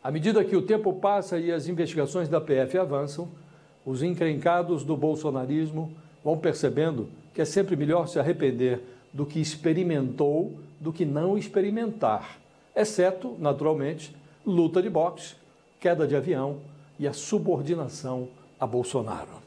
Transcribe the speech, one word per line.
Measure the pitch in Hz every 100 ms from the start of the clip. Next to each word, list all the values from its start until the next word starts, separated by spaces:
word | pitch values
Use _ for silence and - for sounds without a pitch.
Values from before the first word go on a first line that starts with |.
À | 131
medida | 156 175 220
que | - 190
o |
tempo | 185 214 208
passa | 185 202 202 185 175
e | 170
as | 165 139
investigações | 170 170 160 139 180 160
da | 170
P | -
F | 135 131 180
avançam, | 180 139 143 147 175 - - - - _
os | 135 127
encrencados | 165 175 165 143 170 175 175 160
do | 143 147
bolsonarismo | 151 156 156 131 127 156 156 156 160 - - -
vão | 147 160
percebendo | 160 - 139 143 160 131 104 - -
que | -
é |
sempre | 151 196 190 160
melhor | 147 175 151
se | 160
arrepender | 139 175 135 120 127 123 - - -
do | 139
que | 147 160
experimentou | 156 - 165 160 175 151 131 131 143 151 202 - - -
do | 151
que | 160
não | 156 143 175 208
experimentar, | - 202 190 214 226 - 120 104 - - _ _ _
exceto, | - 214 - 180 185 254 226
naturalmente, | 147 147 156 151 139 160 - - - -
luta | 240 175 160 185
de | 208
boxe, | 160 170 - - - _ _ _ _
queda | 175 170 147
de | 139
avião | 143 139 139 143 - - - -
e | 143
a |
subordinação | - - 208 165 156 143 170 127 - 131 127 127 - - _
a | 120
Bolsonaro. | 123 120 131 110 87 - -